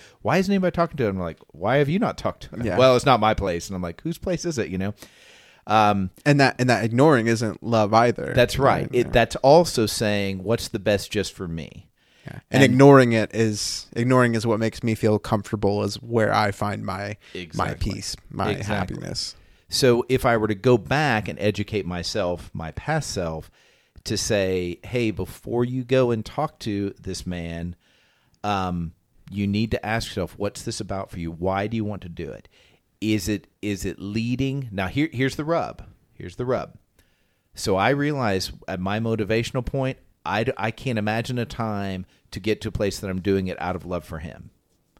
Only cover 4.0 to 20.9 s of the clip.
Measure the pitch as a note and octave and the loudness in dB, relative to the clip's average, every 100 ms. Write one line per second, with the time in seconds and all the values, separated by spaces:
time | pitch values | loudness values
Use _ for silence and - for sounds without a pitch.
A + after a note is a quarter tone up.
4 | D#3+ E3+ G3 E3+ F3 D3 D2+ F#2 F#2+ - | -10 -6 -6 -4 -4 -4 -4 -2 -4 -6
5 | - _ - - - _ - G#2+ G#2 G2+ | -16 _ -20 -20 -20 _ 0 4 4 2
6 | F#2 - D3 C#3+ C3+ - B2 A2 A2+ A#2 | -2 -2 2 6 4 4 2 2 2 4
7 | D#3 C3 A2+ A2+ A2+ - G#2 A2+ G#2 A2 | 6 6 4 0 0 -4 0 2 6 6
8 | A#2+ - - B2 A#2+ - C3+ F2 - B2 | 6 2 0 2 2 4 4 4 2 0
9 | - A#2+ A2+ - C3+ D#3+ E3+ - G#2+ - | 2 2 2 2 6 8 6 2 0 0
10 | G#2+ G#2 G2 F#2+ F#2 A#2 - A2 G2+ G2+ | 0 0 -2 -4 -2 -2 -2 -4 0 0
11 | - G#2+ F#2 - F2+ E2 C#2+ - - _ | 0 -4 -4 -6 -8 -8 -10 -16 -20 _
12 | _ _ - - - B2+ C3+ B2+ C#3 C#3 | _ _ -18 -18 0 4 6 10 10 10
13 | B2 A2+ G#2 G#2+ A2+ G#2+ - - - - | 8 4 0 0 0 0 -6 -8 -8 -2
14 | B2 B2+ A#2+ A#2 A#2 G#2+ A2+ - A#2 A2 | 4 4 4 2 0 0 -2 -2 -4 0
15 | A2 G#2+ - G#2+ - G#2 G2+ G#2 G2+ - | 2 2 0 -4 -2 -2 0 0 -2 -6
16 | A#2 A2+ G#2 G#2+ G#2 - G#2 G#2 G#2+ F#2+ | -4 0 2 2 0 -2 -4 -4 -6 -8
17 | G2+ G#2+ - F2+ E2+ - F2+ - A2+ G2 | -8 -12 -14 -14 -8 -4 -4 -4 -6 -6
18 | - - - - G2 F#2+ G2+ G#2 F#2 E2+ | -10 -12 -12 -6 -4 -4 -4 -4 -4 -8
19 | - - - - - _ - - C3 A#2+ | -10 -10 -10 -14 -20 _ -8 2 4 4
20 | - B2+ B2+ A#2 G#2+ G2 B2 A#2+ F2+ | 2 0 2 2 0 0 4 4 2